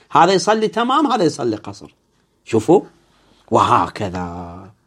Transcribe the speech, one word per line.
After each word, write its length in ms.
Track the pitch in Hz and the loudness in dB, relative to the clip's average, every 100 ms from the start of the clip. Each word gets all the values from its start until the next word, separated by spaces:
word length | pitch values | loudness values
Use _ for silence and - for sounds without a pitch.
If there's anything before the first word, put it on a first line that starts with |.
| _ | _
هذا 200 | 143 175 | 2 4
يصلي 360 | 190 196 220 214 | 4 0 0 -2
تمام، 440 | 220 240 285 285 | -2 -2 0 0
هذا 120 | 240 | 0
يصلي 320 | 160 - 123 107 | 0 -2 -4 -6
قصر. 400 | - 101 - _ _ _ _ _ - | -8 -16 -20 _ _ _ _ _ -4
شوفوا، 360 | 110 123 175 - _ _ _ _ _ - | -2 4 2 2 _ _ _ _ _ -2
وهكذا. 1160 | 113 101 117 82 - 101 90 87 87 85 87 98 _ | 0 2 2 0 -6 -8 -8 -10 -12 -14 -18 -20 _